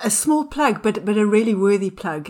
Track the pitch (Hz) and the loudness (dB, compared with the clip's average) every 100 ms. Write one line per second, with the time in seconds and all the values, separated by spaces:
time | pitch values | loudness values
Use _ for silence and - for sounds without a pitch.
0 | 226 - 302 302 302 285 285 208 220 220 | -2 -2 0 0 0 0 0 0 -2 -2
1 | 196 214 208 214 226 196 196 202 190 190 | -2 0 2 2 2 2 2 2 0 -6
2 | 180 151 147 | -8 -8 -8